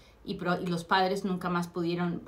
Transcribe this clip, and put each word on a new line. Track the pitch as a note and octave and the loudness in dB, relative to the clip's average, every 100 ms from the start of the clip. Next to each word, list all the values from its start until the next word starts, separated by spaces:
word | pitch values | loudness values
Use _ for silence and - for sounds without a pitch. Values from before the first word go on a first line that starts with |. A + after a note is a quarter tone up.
| - - | -20 -18
y | - | -8
pro-, | F#3+ F3+ F3+ | -4 0 0
y | F3 | 0
los | E3+ | -2
padres | - F#3+ F#3 G3 | 2 4 4 2
nunca | G3 F3+ F3+ | -2 -2 0
más | F3 F3 | 0 0
pudieron | F3+ E3+ F3 F3 E3+ | -2 -2 0 0 -2